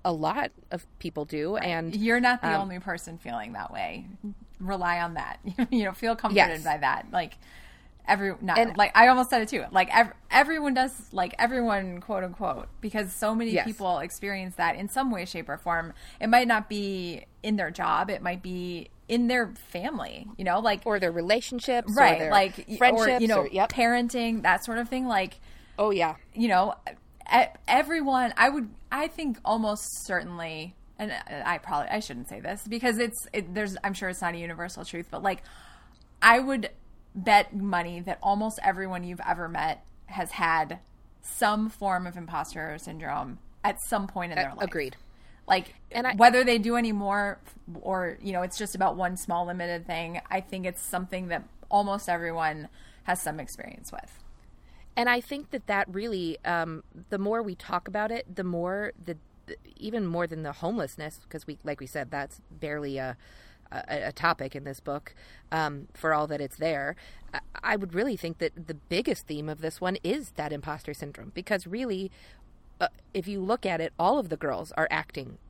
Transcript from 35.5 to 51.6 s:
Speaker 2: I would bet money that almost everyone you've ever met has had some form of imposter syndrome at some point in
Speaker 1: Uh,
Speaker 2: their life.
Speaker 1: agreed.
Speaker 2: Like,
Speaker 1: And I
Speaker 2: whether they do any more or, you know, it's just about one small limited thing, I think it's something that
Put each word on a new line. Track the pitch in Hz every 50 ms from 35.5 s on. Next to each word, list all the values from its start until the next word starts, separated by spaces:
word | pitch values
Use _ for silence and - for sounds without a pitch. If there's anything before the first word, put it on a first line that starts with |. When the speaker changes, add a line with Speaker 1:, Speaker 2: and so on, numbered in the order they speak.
| - - - - - - - - - - - - - -
Speaker 2:
I | - 220 233 247
would | 262 262 269 247 208 - - - - - - - - - -
bet | 202 180 220 208 202 202 - -
money | 202 196 202 185 175 170 170 175 170
that | 175 190 180 - -
almost | 196 202 202 214 220 214 - -
everyone | 196 190 180 190 190 185 175 180
you've | 175 180 180 -
ever | - 180 175 175 165
met | 170 160 147 160 151 - - - - - -
has | - - 202 175 165 -
had | - 180 165 165 165 156 139 170 175 - - - - - - - - -
some | - - - 233 208 208 214 220 220
form | - - 202 196 185 180 180
of | 180 175
imposter | 175 170 160 170 151 156 - - 175 156 160 151 151
syndrome | - 170 160 160 160 143 143 151 139 135 - - - - - - -
at | 208 196 - -
some | - 240 208 196
point | 196 - 190 175 175 165
in | 180
Speaker 1:
Uh, | 139
Speaker 2:
their | 135 160
life. | - 202 185
Speaker 1:
agreed. | - 170 143 127 - - - - - - - - - - -
Speaker 2:
Like, | - 190 190 180 - - - - - -
Speaker 1:
And | 233 240
I | 254 247
Speaker 2:
whether | 202 233 247 247 254 254
they | 247 240 233
do | 202 233 233
any | 240 233 226 214
more | 202 202 196 196 202 202 202 196 - - - - - - - 170 175
or, | - - 190 185 180 170 - -
you | - 196 190
know, | 180 180
it's | 185 - -
just | 214 190 -
about | 185 190 190 -
one | 185 185 175 185
small | 180 - - 180 170 180
limited | 175 175 180 175 175 175 170 170
thing, | - 170 165 170 165 170 170 - -
I | - 190
think | 185 - - 190 185
it's | 185 180 - -
something | - - 180 185 185 - 185 185 180
that | 170 151 - - - -